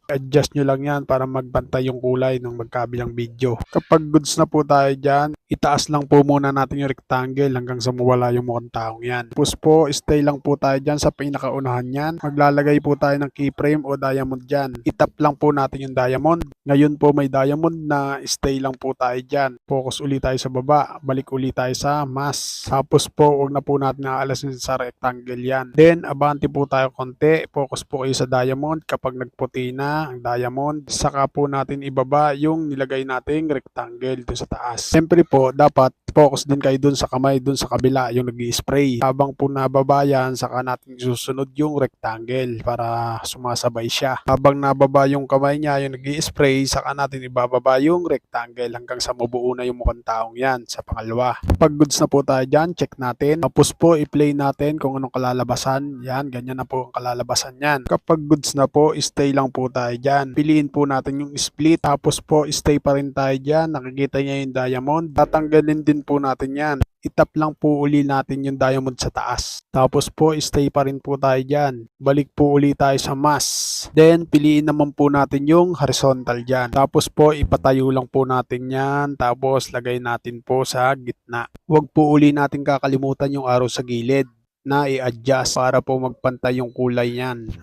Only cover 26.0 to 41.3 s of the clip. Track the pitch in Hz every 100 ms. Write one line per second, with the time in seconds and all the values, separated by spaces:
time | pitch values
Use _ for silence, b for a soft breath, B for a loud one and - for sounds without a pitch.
26 | 156 139 147 143 143 143 139 135 131 -
27 | 127 127 151 160 156 147 135 - - 135
28 | 135 131 131 127 127 131 151 160 - 135
29 | 131 127 123 - 127 131 123 127 143 151
30 | 151 127 120 123 123 127 147 151 139 -
31 | 147 139 135 - 143 139 135 139 139 135
32 | 131 147 151 143 151 160 156 135 135 135
33 | 135 127 139 156 156 135 - - 120 120
34 | 127 127 120 123 - - 123 117 - 160
35 | 160 170 165 139 131 135 147 - 131 -
36 | - - 147 135 143 139 139 135 143 131
37 | 139 131 135 135 127 135 123 120 131 135
38 | 123 123 123 120 120 - - 139 139 120
39 | 135 131 139 135 139 135 131 135 135 139
40 | 143 135 131 127 123 120 127 123 135 123
41 | 123 120 -